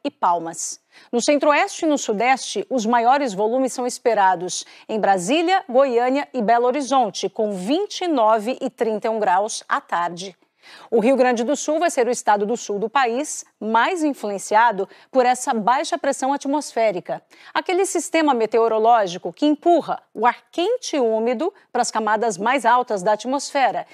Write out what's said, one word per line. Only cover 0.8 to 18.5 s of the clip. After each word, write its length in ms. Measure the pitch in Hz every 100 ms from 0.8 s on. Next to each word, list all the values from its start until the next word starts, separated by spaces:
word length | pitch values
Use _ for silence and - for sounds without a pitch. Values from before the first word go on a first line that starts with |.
| _ - -
No 100 | 240
centro-oeste 640 | 302 294 302 294 392 - 311
e 20 |
no 100 | 277
sudeste, 680 | - 202 240 262 - 208 -
os 160 | 254 214
maiores 480 | 240 233 277 269 190
volumes 380 | 214 254 262
são 120 | - 247
esperados 800 | - 240 208 190 180 180 - - - -
em 100 | 220
Brasília, 640 | 196 190 175 311 339 381 -
Goiânia 580 | 247 277 233 254 277 -
e 80 | 254
Belo 240 | 202 240 247
Horizonte, 640 | 285 240 269 214 - 190
com 240 | - 214
vinte 480 | 190 185 330 415 -
e 60 | 359
nove 500 | 269 214 226 208 -
e 100 | 269
trinta 380 | - 226 214 226
e 40 |
um 80 | 220
graus 440 | 202 180 220 - -
à 100 | 262
tarde. 560 | - 175 175 170 190 - _ _ - - -
O 120 | 226
Rio 160 | 220 262
Grande 260 | 254 240
do 140 | 240 285
Sul 200 | - 311
vai 140 | 339
ser 160 | - 240
o 40 |
estado 340 | 233 - 208 208
do 100 | 233
sul 240 | - 202
do 100 | 220
país 540 | 277 247 240 302 - - _
mais 420 | 214 226 277 359
influenciado 880 | 302 254 208 196 - 208 240 196 190 - _
por 140 | 262 247
essa 280 | 254 285
baixa 440 | 226 196 269 320 -
pressão 340 | 277 254 262
atmosférica, 920 | 277 277 294 - 233 226 175 165 160 _ - -
aquele 320 | - 320 359 392
sistema 480 | 359 - 330 302
meteorológico 1000 | 247 214